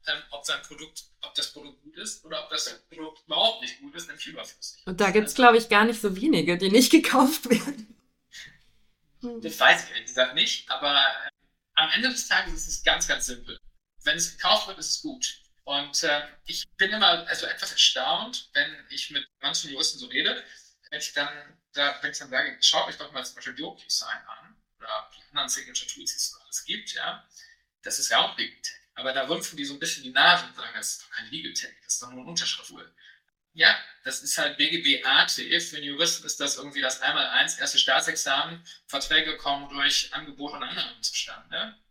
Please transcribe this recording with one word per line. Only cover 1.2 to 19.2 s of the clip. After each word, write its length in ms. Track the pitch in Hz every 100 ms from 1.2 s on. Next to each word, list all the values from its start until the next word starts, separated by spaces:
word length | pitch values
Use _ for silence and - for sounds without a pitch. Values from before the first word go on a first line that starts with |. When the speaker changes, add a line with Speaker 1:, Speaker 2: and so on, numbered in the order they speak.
Speaker 1:
ob 120 | - -
das 160 | -
Produkt 300 | 151 143 131
gut 140 | 147 170
ist 260 | - - 160
oder 180 | 156
ob 60 | -
das 300 | 123 - - _
Produkt 360 | 165 156 - _
überhaupt 360 | 151 - -
nicht 180 | - -
gut 160 | 143 165
ist, 120 | 170
nämlich 200 | - -
überflüssig. 540 | 160 - - - - -
Speaker 2:
Und 140 | 175
da 120 | 202
gibt's, 200 | 202 214
Speaker 1:
Also 120 | -
Speaker 2:
glaub 120 | 247 226
ich, 140 | 226
gar 160 | 208 220
nicht 160 | 226
so 140 | 202 190
wenige, 420 | 277 214 175 175
die 120 | 190
nicht 220 | 220 254
<laughs> 0 |
gekauft 580 | 320 - 262 254 - -
werden. 480 | 226 - 269 - - _ _ _ - - - _ _ _ _ _ _
Speaker 1:
Das 380 | 240 233 220 -
weiß 240 | - -
ich 60 | -
ehrlich 160 | - -
gesagt 300 | 131 127 156
nicht, 340 | - - -
aber, 300 | - 143 143
äh, 300 | 139 - - _ _ _ _
am 180 | - -
Ende 180 | 220 -
des 180 | 247 -
Tages 260 | 117 -
ist 140 | - -
es 160 | -
ganz, 240 | - - -
ganz 180 | 143 -
simpel. 320 | 123 - - - _ _ -
Wenn 140 | 147 165
es 200 | - -
gekauft 300 | - 185 -
wird, 100 | -
ist 120 | -
es 120 | -
gut. 360 | 302 254 - - _ _
Und, 400 | - 143 143 -
äh, 240 | 156 147 147 - -
ich 200 | 170 - -
bin 140 | 196
immer, 360 | 214 196 170 -
also 180 | 170 -
etwas 260 | - -
erstaunt, 800 | - - 131 123 113 - - -
wenn 320 | 143 147 151 -
ich 220 | 135 -
mit 140 | 147